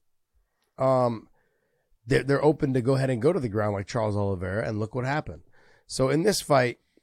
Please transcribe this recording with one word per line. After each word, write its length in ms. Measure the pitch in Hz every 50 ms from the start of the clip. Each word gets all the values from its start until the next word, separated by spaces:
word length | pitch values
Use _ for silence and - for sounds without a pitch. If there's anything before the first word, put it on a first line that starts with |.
| _ _ _ _ _ _ _ _ _ _ _ _ _ _ -
um, 520 | - 131 135 131 127 123 120 117 104 - _ _ _ _ _ _ _ _ _ _ _ _ _ _ _ -
they're, 180 | 113 131 131 127
they're 200 | 135 139 135 -
open 300 | 156 156 - 156 139 127
to 80 | 131
go 140 | 110 131 135
ahead 140 | 131 135 131
and 120 | 127 110
go 100 | 113 156
to 80 | 180 185
the 80 | 127
ground 260 | 110 95 110 104 107 101
like 140 | 98 101
Charles 300 | - - 120 110 107 101
Oliveira, 500 | 104 101 98 98 87 92 90 95 110 -
and 120 | - 110 104
look 120 | 110 107 -
what 100 | 127 123
happened. 380 | 131 143 151 147 - 80 - - - _ - _ _ _ _ _
So 240 | - - - 131 -
in 140 | 139 156 180
this 180 | 214 185 -
fight, 380 | - - 147 131 123 120 - _ _ _ _ _